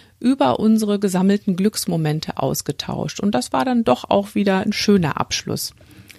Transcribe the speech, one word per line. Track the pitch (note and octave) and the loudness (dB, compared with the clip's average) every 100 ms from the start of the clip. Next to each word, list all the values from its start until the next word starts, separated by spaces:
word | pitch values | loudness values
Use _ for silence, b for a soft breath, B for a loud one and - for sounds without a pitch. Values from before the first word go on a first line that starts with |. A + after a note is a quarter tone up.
| b - | b -4
über | A#3+ C4+ F#3+ - | 0 2 2 2
unsere | A3 A3 G#3+ G3+ | 2 2 2 0
gesammelten | G3+ F3+ F#3+ G3+ G#3 | 0 2 2 2 0
Glücksmomente | F3+ G3+ - - E3 D#3 D#3 - - | 0 0 0 -2 0 0 -2 -4 -4
ausgetauscht. | C3+ D3 - C#3+ - - D3+ - | -4 -2 -6 -8 -6 -6 -6 -4
Und | G3+ | -2
das | A#3+ - | -2 -2
war | C4 | -2
dann | C4 B3 | 0 0
doch | A3+ - - | 2 0 2
auch | G3+ G3+ | 0 0
wieder | G#3 G3+ F#3+ | -2 0 0
ein | G#3 | 0
schöner | - - G3+ D#3+ - | 0 2 4 2 -2
Abschluss. | - - - A2+ - B B B B | -4 -6 -6 -6 -8 B B B B